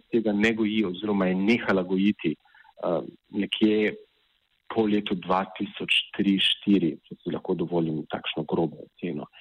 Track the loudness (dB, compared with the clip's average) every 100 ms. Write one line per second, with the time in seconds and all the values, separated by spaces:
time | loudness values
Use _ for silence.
0 | -2 0 2 2 2 2 0 2 0 -2
1 | -2 0 2 2 2 2 2 0 2 2
2 | 2 2 -2 -4 _ -20 -20 -8 -2 -2
3 | -4 -14 _ -4 -4 2 2 4 0 -2
4 | -16 _ _ _ _ _ -8 0 2 2
5 | 0 -4 0 -2 -2 -6 -10 -8 -2 -2
6 | -2 0 2 4 2 0 2 4 4 -2
7 | -12 -12 -8 -6 -4 -4 -2 -2 -2 -2
8 | -6 -8 -6 -6 -4 0 -2 -4 -18 -10
9 | -8 -6 -10 -16